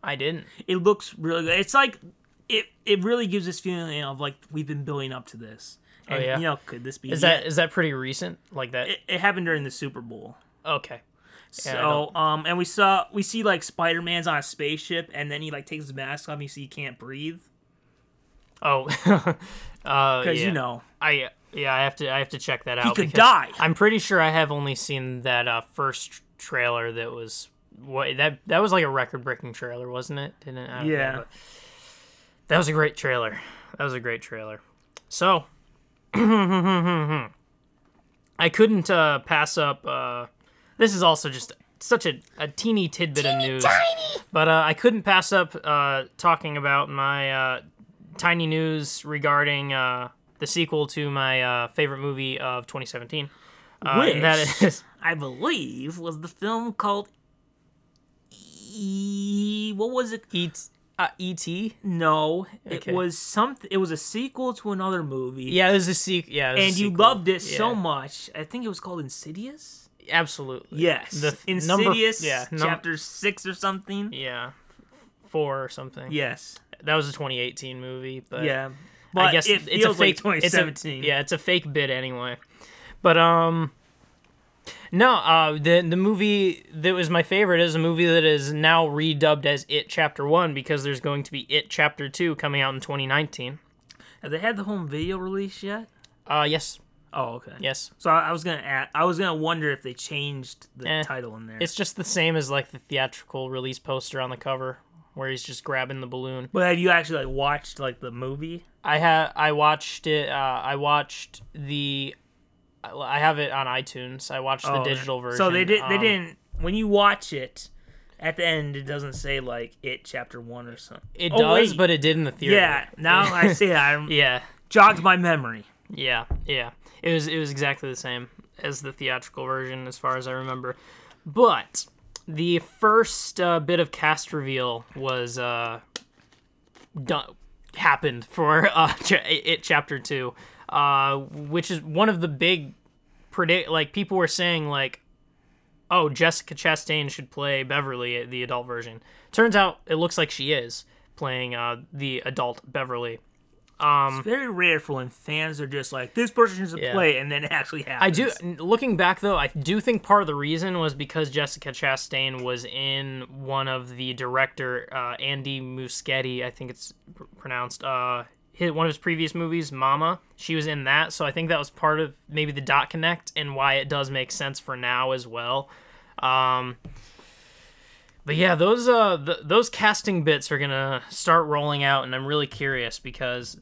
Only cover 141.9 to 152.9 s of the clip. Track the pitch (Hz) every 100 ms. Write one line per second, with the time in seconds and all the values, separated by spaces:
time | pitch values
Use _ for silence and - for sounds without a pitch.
141.9 | 156 220 185 170 139 165 180 143 - _
142.9 | _ _ _ _ - 170 180 - 160 151
143.9 | - 196 190 165 - 175 170 151 143 135
144.9 | - _ _ _ _ _ _ _ _ _
145.9 | 175 156 127 165 160 - 147 170 156 -
146.9 | 156 143 - 131 - 143 139 131 139 139
147.9 | 123 120 120 120 127 123 123 123 120 117
148.9 | 113 - - _ - 233 208 190 - -
149.9 | 160 170 - 156 - 139 147 120 - -
150.9 | _ _ - 143 127 123 120 120 120 -
151.9 | 143 139 131 131 131 123 117 - 139 131